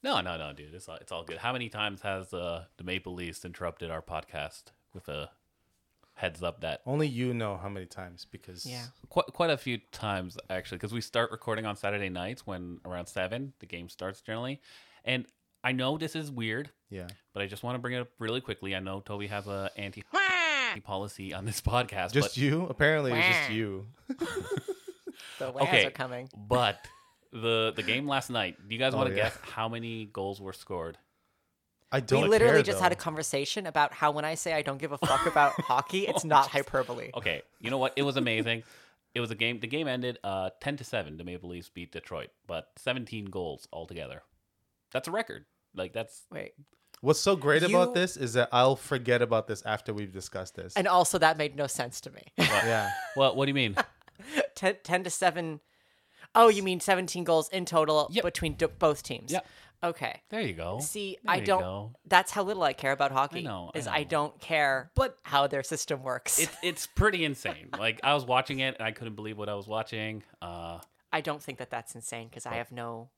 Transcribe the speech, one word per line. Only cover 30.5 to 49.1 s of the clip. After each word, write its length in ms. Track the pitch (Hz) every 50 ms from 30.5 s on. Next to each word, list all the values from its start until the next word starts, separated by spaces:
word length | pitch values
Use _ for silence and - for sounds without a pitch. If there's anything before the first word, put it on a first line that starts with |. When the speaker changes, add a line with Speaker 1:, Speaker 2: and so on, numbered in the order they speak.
| 90
Speaker 1:
scored? 440 | - - - 95 87 82 82 82 - _ _ _ _ _ _ _ _ _ _ _ _ _ _ _ _ _ _
Speaker 2:
I 80 | - 139
don't 220 | 123 110 131 135 151
Speaker 3:
We 60 | 196
literally 260 | 220 220 226 240 143
Speaker 2:
care, 80 | - -
Speaker 3:
just 140 | - -
Speaker 2:
though. 60 | - 180
Speaker 3:
had 80 | 180
a 40 | -
conversation 720 | - - 170 156 156 156 - - 139 143 - - 214 190
about 280 | 170 147 156 147 143 -
how 180 | - 156 151
when 140 | 143 151 147
I 100 | 156 165
say 180 | 160 - 175 160
I 80 | 151
don't 160 | 143 139 139
give 140 | 135 147 151
a 60 | 143
fuck 280 | 139 - 143 135 135 -
about 280 | 170 - 165 147 143 -
Speaker 1:
<laughs> 60 | -
Speaker 3:
hockey, 460 | - - 123 131 - - - 190 202
it's 160 | - - 175 -
not 200 | 160 151 143 135
Speaker 1:
Just 40 | 135
Speaker 3:
hyperbole. 600 | - 143 139 - - 135 127 120 123 120 104 120 123
Speaker 1:
Okay, 260 | 120 107 92 80 73 - _ _ _
you 100 | - 117
know 60 | 131 135
what? 140 | 127 131 -
It 80 | 135 139
was 140 | 143 131
amazing. 460 | 135 127 120 113 110 110 117 117 113 113 - - - - _ _ _ _ _ _
It 40 | 120
was 100 | 120 110
a 40 | 113
game. 240 | 98 117 117 123 110
The 80 | 113
game 200 | 113 127 151 165
ended, 300 | 143 127 127 123 127 120 - -
uh, 280 | 101 95 95 95 95 - _
ten 180 | - 143 147
to 60 | 139 120
seven. 340 | - - 113 92 73 78
The 60 | 80 85
Maple 260 | 90 90 90 92 87
Leafs 200 | 87 87 85 -
beat 220 | _ 85 87 80
Detroit, 380 | - 85 - - 92 76 65 - _ _ _
but 240 | - 85 80 78 _ _
seventeen 480 | - - 127 123 131 117 - - 110 101
goals 420 | 98 92 95 87 80 71 65 - _ -
altogether. 500 | 80 82 - 87 85 76 65 - 71 _ _ _ _ _ _ _ _ _ _ _ _ _ _
That's 160 | - 131 -
a 40 | 165
record. 340 | 170 214 220 - - - - _ _ _ _ _ _
Like, 180 | 92 92 90 -
that's 300 | 113 113 - - - - _
Speaker 3:
Wait. 220 | - 80 50 - _ - 143 _ _ _ _ _ - _
Speaker 2:
What's 180 | - 131 151 -
so 160 | - 196 196
great 280 | 170 135 147 147 160 165
about 260 | 175 170 180 180 240
Speaker 3:
You 40 | 247
Speaker 2:
this 200 | 175 180 180 -
is 160 | - 135 120 110
that 160 | 123 120 -
I'll 240 | - 123 127 131 135
forget 460 | 127 - - 143 127 120 120